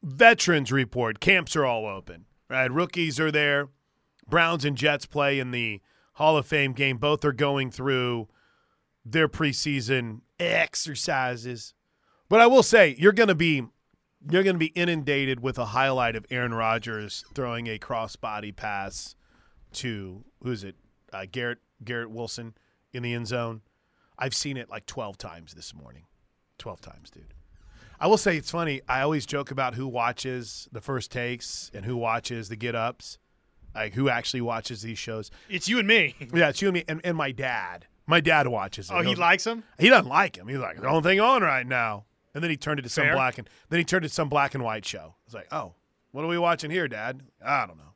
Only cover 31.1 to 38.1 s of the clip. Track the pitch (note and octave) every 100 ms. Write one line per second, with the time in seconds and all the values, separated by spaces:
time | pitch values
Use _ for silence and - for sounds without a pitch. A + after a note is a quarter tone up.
31.1 | B2+ A#2+ B2 - - - G#2+ G2+ B2 A#2
32.1 | A#2 - A#2+ G2+ A2 A#2+ A#2 A2+ - -
33.1 | - _ _ _ _ - - A2 G2 C3+
34.1 | A#2+ A#2 B2+ A#2 A2+ - A2+ A2 A2 -
35.1 | A2 G#2 - - F#3 E3+ A#3+ G#3 A3+ D3+
36.1 | - C3 E3+ D#3 - G3 F3+ E3 D#3+ F3
37.1 | E3 C#3 B2 C3 A#2 F#2 F2 - _ -